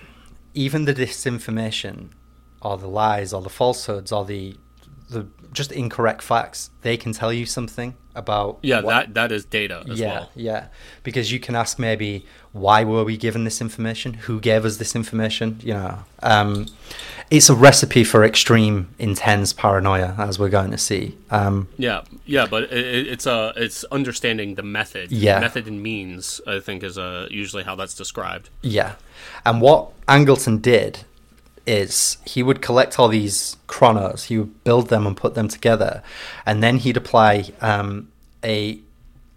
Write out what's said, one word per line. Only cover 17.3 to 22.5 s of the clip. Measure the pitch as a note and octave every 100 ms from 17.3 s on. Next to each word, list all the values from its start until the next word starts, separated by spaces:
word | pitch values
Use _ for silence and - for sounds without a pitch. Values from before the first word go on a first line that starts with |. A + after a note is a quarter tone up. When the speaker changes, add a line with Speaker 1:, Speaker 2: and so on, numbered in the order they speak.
Speaker 1:
it's | D#3 -
a |
recipe | A#2+ C#3 C3+ C#3 B2+
for | A2 A2+
extreme, | A2 - - A#2 G#2+ G#2 F2 -
intense | A2+ G2 A2+ G2+ G2
paranoia, | - G#2 G2 F#2+ F#2+ F2+ G2
as | G2+ F#2+
we're | G2+
going | G2+ F#2+
to | -
see. | - G2 G2 - -
Um, | G#2+ G2+ G2 F#2 -
Speaker 2:
Yeah, | A#2+ F#2 - -
yeah, | - C#3
but | A2